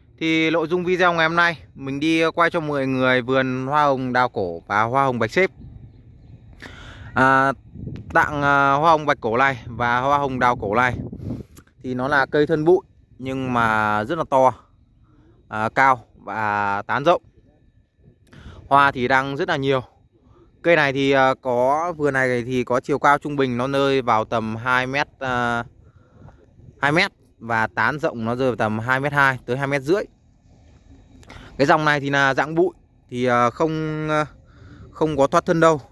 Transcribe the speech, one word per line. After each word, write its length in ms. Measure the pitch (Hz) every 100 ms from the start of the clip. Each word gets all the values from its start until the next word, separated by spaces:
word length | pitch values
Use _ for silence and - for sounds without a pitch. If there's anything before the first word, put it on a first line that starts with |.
| _ -
Thì 300 | 160 160 160
nội 180 | 160 156
dung 180 | 180 180
video 280 | 180 180
ngày 140 | 170 160
hôm 80 | 170
nay 220 | 170 156 - -
mình 240 | 135 139
đi 320 | 160 160 165
quay 180 | 170 165
cho 100 | 175
mọi 280 | 151 143 135
người 340 | 131 127 127
vườn 460 | 120 131 131 127 131
hoa 160 | 151
hồng 300 | 147 131 127
đào 160 | 123 123
cổ 320 | 117 90 85 -
và 160 | 101
hoa 200 | 113 135
hồng 160 | 139 123
bạch 120 | 113
xếp. 200 | 180 190 - - - - - - - - - - - - - - - -
À, 400 | - 131 135 135 - - - - - -
tặng, 280 | 165 147 147
à, 320 | 143 139 139
hoa 180 | 139 151
hồng 140 | 156 147
bạch 160 | 139
cổ 160 | 113 117
này 260 | 139 120 120
và 340 | 113 120 120
hoa 180 | 135 143
hồng 220 | 143 127
đào 160 | 123 120
cổ 200 | 104 110
này 220 | 123 120 - - - - - - _ _
thì 100 | 127
nó 140 | 123 131
là 180 | 143 131
cây 220 | 151 147
thân 180 | 156 156
bụi 160 | 185 - _ _ -
nhưng 340 | 131 135 131
mà 500 | 120 113 110 107 107
rất 140 | 110 165
là 60 | 147
to, 240 | 135 131 - _ _ _ _ _ _ _ _ -
à, 220 | 107 113 -
cao 300 | 135 127 - _
và 680 | 98 104 107 104 104 101
tán 220 | 104 117
rộng. 180 | 147 170 _ _ _ _ _ _ _ _ _ _ _ - - - -
Hoa 240 | 139 139
thì 160 | 135 123
đang 300 | 131 135 139
rất 120 | 185
là 60 | 156
nhiều. 260 | 135 131 117 _ _ _ _ _ _ _
Cây 140 | 165 165
này 180 | 143
thì, 180 | 135 139
à, 220 | 135 131 131
có, 520 | 131 123 127 151 175 156
vườn 160 | 147
này 300 | 135 131 123
thì 200 | 117 127
có 160 | 117 123
chiều 200 | - 139
cao 180 | 147 143
trung 180 | 147 143
bình 220 | 135 120
nó 100 | 131
rơi 340 | 139 139 135
vào 240 | 120 110 110
tầm 300 | 117 110 110
hai 320 | 127 127 127
mét, 200 | 139 147 -
à, 440 | 131 123 120 117 120 _ - _ _ _ - - _ _ - -
hai 100 | 139
mét 200 | 160 196 _ _ _
và 280 | 113 113 110
tán 320 | - 113 147
rộng 260 | 156 117 113
nó 100 | 123
rơi 140 | 131
vào 60 | 107
tầm 240 | 110 110
hai 200 | 120 131
mét 140 | 143
hai 260 | 143 135 127 -
tới 120 | 131
hai 100 | 139
mét 140 | 143
rưỡi. 220 | 135 196 - _ _ _ _ - _ - _ - - - - - - -
Cái 100 | 143
dòng 180 | 160 151
này 140 | 147
thì 100 | 139
là 240 | 143 139
dạng 220 | 135 143 165
bụi 180 | 185 - _ _ -
thì, 160 | 123 123
à, 240 | 120 120
không, 220 | - 160 156 156 151 156
à, 160 | 151 151 - - - - - -
không 260 | - 156 143
có 100 | 139
thoát 180 | 170 -
thân 140 | 165
đâu. 220 | 165 151 -